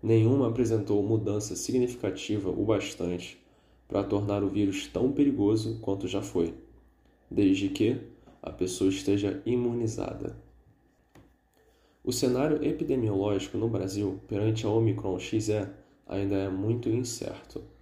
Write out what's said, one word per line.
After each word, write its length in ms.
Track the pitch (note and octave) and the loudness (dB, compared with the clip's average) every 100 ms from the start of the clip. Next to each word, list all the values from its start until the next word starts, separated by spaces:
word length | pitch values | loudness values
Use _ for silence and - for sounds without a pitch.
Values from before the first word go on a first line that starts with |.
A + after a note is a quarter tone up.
nenhuma 460 | G#2+ A2+ A2+ C#3 A#2+ | 6 6 6 6 4
apresentou 560 | A2+ A2+ A2 G2+ G#2 | 2 2 2 2 2
mudança 500 | G#2 A2+ G2+ G#2 - | 4 2 2 -2 -4
significativa 960 | - - B2+ B2 B2 G2+ - - G#2 F#2+ | -6 -2 0 0 0 -4 -4 -4 -2 -2
o 140 | D#2 | -2
bastante 760 | G2+ G#2+ - - F2 F2+ - - _ _ _ _ _ | 2 0 0 -6 -4 -4 -8 -18 _ _ _ _ _
para 160 | - G2+ | -4 0
tornar 360 | G#2 G#2 G2+ | -2 0 0
o 60 | G2 | 0
vírus 400 | G2+ G2 F#2+ - | 0 0 -2 -6
tão 240 | F2+ B2+ | -2 0
perigoso 720 | - C#3+ - G2+ A2 A2+ A2+ | 2 2 4 2 2 -2 -6
quanto 260 | - G2 - | -4 -4 -2
já 140 | G2 | -4
foi, 320 | - F2+ E2+ - - - _ _ _ _ _ | -2 0 -2 -4 -18 -20 _ _ _ _ _
desde 380 | F#2 G2 F#2+ G2 | 2 4 4 0
que 320 | - G#2+ C3 - - - - | 2 0 0 -6 -20 -20 -14
a 120 | - | -14
pessoa 360 | - F2+ - F#2+ | -4 -4 2 0
esteja 520 | F#2+ - G2+ G2+ - - | 2 0 2 0 -2 -2
imunizada. 960 | B2 A#2+ A#2 A2+ - - - - - - - _ _ _ _ _ - - _ _ _ _ _ _ _ | 0 0 0 -2 -4 -6 -6 -10 -10 -18 -20 _ _ _ _ _ -20 -20 _ _ _ _ _ _ _
O 120 | - | -6
cenário 520 | - C3 B2 D3+ D3+ D3 | 0 2 2 2 2 0
epidemiológico 920 | - D3+ C3+ A2 G2 G2+ G2+ - G2 | -2 0 0 2 2 2 0 -2 -2
no 100 | A2+ | -2
Brasil 540 | G2+ F#2+ G2 G2+ - - | -2 -2 -2 -2 -4 -6
perante 360 | G2+ G#2+ A2 A2 | -2 0 0 2
a 40 | |
Omicron 500 | A2 A2+ F#2+ G2 F2+ | 4 4 2 -2 -4
X 300 | - A2+ A2 | -2 -2 0
E 180 | G#2 G2 - - _ - | -2 -2 -10 -20 _ -8
ainda 300 | G2 G2 G2 | -4 0 0
é 140 | G2 | -2
muito 400 | F#2+ G#2 A#2+ A#2+ | -2 0 0 0
incerto. 760 | A2+ B2+ - - - - - - - | -2 -2 -6 -8 -10 -12 -14 -14 -20